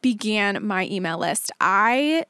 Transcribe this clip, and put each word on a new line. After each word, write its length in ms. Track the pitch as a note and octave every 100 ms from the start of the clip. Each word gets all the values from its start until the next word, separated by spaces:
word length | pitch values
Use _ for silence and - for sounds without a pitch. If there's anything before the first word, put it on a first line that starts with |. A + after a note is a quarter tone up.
began 640 | B3+ G#3+ G#3+ G#3+ G3+ G3 G#3
my 200 | F#3 F#3
email 340 | G3 F3 E3
list, 320 | E3+ - - -
I 640 | F3+ G3 A3 B3+ D4 D#4+